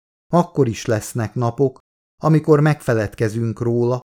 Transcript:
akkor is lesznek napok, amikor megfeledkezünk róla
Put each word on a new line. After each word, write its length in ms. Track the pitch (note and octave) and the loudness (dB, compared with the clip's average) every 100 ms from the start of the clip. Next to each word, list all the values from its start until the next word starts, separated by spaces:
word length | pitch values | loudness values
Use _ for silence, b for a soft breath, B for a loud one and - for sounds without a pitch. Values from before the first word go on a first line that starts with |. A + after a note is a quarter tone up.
| _ _ - | _ _ -2
akkor 340 | E3+ E3+ - B2 | 0 0 0 -2
is 180 | G2+ - | -2 -2
lesznek 500 | A2 - B2 G#2+ - | -4 -4 -6 -6 -4
napok, 440 | A#2 A2+ C#3 - _ _ _ _ | -4 0 -2 -2 _ _ _ _
amikor 380 | D#3 D#3 D#3 D3 | 2 2 4 4
megfeledkezünk 1000 | D3+ D3 - A2+ G2+ - A2+ A2+ A#2 G#2+ | 4 0 -2 -2 -2 -4 -4 -2 -6 -4
róla 380 | A#2 A#2 A#2+ B2 - | -2 -2 -2 -4 -8